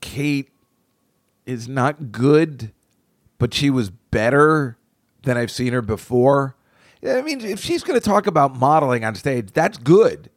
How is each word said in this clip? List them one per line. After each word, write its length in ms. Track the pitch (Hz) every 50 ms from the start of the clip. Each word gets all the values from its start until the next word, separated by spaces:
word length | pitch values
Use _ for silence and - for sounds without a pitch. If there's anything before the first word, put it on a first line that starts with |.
Kate 480 | - - - 127 139 147 147 143 135 _ _ _ _ _ _ _ _ _ _ _ _ _ _ _ _ _ _ _ _
is 220 | - 127 120 113 120
not 420 | 135 139 123 139 151 151 160 123
good, 640 | 101 110 120 135 151 151 165 160 147 127 113 110 _ _ _ _ _ _ _ _ _ _ _ _ _ _
but 160 | - 120 -
she 160 | - 143 143
was 200 | 135 131 117 95
better 880 | 87 - _ _ - 107 107 117 127 143 147 156 156 156 143 127 117 _ _ _ _ _ _ _ _ _ _
than 140 | 139 127
I've 140 | 120 120 107
seen 220 | - - 120 123 120
her 80 | 127 117
before. 760 | 101 110 98 - - 127 123 123 135 143 143 139 135 131 _ _ _ _ _ _ _ _ _ -
I 160 | - 269 254 269
mean, 180 | 311 311 269 220
if 180 | 214 190 202
she's 240 | - - 339 339 339
gonna 160 | 339 349 240
talk 260 | - 214 202 202 196
about 300 | - 170 160 143 139 131
modeling 480 | 127 123 139 151 160 147 135 123 120 113
on 100 | 110 110
stage, 380 | 95 - 143 135 123 113 95 _
that's 260 | - 160 190 - 143
good. 520 | 117 127 165 196 220 175 - 76 - - _